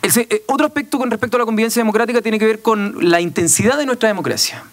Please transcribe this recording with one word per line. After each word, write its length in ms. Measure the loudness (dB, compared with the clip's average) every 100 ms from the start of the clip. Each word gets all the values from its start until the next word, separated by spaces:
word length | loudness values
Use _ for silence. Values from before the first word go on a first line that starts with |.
el 100 | 2
se-, 160 | 0 0
eh, 140 | -2 -2
otro 220 | 0 0
aspecto 300 | -2 -4 -4
con 120 | -2
respecto 260 | -2 -2 -2
a 40 |
la 60 | 0
convivencia 340 | 0 0 0
democrática 420 | 0 2 2 0
tiene 160 | 0 0
que 80 | 0
ver 160 | 0
con 320 | 0 0 -2 0
la 200 | 2 2
intensidad 560 | 2 -2 0 2 2 0
de 100 | -2
nuestra 200 | 0 0
democracia. 560 | 0 -4 -2 -4 -6 -18